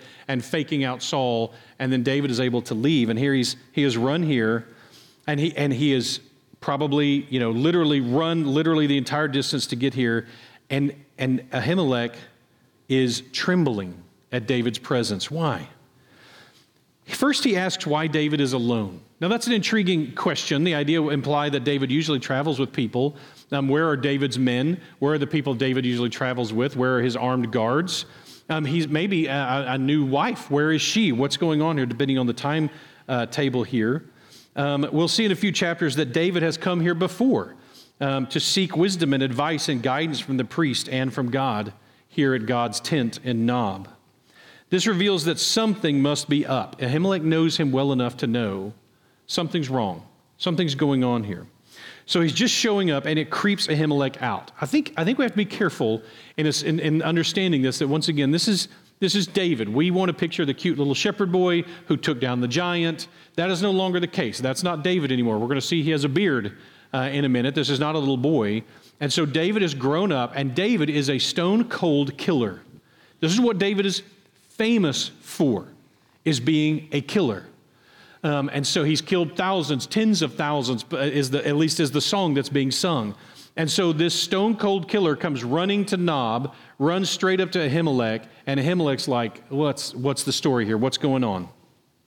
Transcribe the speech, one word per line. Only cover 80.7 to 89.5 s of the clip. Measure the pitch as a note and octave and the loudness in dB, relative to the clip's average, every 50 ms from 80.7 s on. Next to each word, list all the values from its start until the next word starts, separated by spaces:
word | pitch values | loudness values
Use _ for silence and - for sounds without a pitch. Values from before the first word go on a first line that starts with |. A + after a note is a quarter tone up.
| B2+ G#2+ - - | -2 -4 -4 -6
uh, | E3+ C3 | -4 -2
is | C3+ D3 C3+ D3 C#3 B2+ | -2 0 0 0 0 0
the, | C3+ C#3+ - | -2 0 0
at | D3 C#3+ | 0 2
least | D3 D#3+ D#3 - - | 2 2 2 2 0
is | D#3+ C3 | 0 0
the | B2+ D3 | 0 0
song | - - G#3 G3 F#3+ D#3+ C#3 | 0 0 0 2 2 2 2
that's | C#3 C3 - | 0 0 0
being | C#3 C#3+ C3+ C3+ | 0 0 0 0
sung. | B2 - - F3+ E3 B2+ A2 G#2 G2+ - - - - - - - _ | 0 0 0 0 0 0 -2 -4 -6 -10 -18 -20 -20 -20 -20 -10 _
And | - D#3+ D3+ | -4 -2 0
so | - - F#3 E3+ | 0 2 2 2
this | D#3+ D3+ E3+ E3+ - | 2 2 0 0 0
stone-cold | - - - G3 F#3+ G3+ A3+ A3 G#3+ G#3+ G3+ G3 G3 E3 - | -2 -2 0 0 2 2 2 0 0 0 0 0 0 -2 -2
killer | - G#3 F#3+ D#3 C#3+ | 0 2 2 2 2
comes | - - E3+ C#3+ B2 | 0 -2 -2 -2 -2
running | A#2 A#2+ C3+ E3 F3+ G3+ G3+ G3+ G3 | -2 0 0 0 2 2 0 0 0
to | G#3 G#3 | 0 -2
Nob, | F3+ F3 E3+ D#3 C#3 B2 A2 A2 C3 C#3 C3+ - - - - - - | 0 0 0 0 0 0 0 0 -2 -4 -6 -10 -14 -20 -20 -4 0
runs | C#3 D#3 F3 F#3+ F#3+ - | 2 2 2 2 0 -2
straight | - - G3 F#3 F#3 F#3 | -2 0 0 2 2 2
up | F#3+ F3+ | 0 0
to | - F3+ | 0 0
Ahimelech, | D#3 C3 C3 E3+ E3 D#3 C3+ B2 A#2 A2+ A2 A2 - - - - - | 0 2 2 2 2 2 2 2 2 0 0 -2 -6 -12 -20 -10 -6
and | C#3+ C3+ C#3 | -2 -2 0
Ahimelech's | C3 E3 F3+ F3+ D#3+ C#3+ C3+ - - D3 | 2 2 2 2 2 2 0 0 -2 0
like, | B2+ A#2+ A#2 G#2+ - - - | 0 0 0 -2 -6 -10 -14
"What's, | - | -6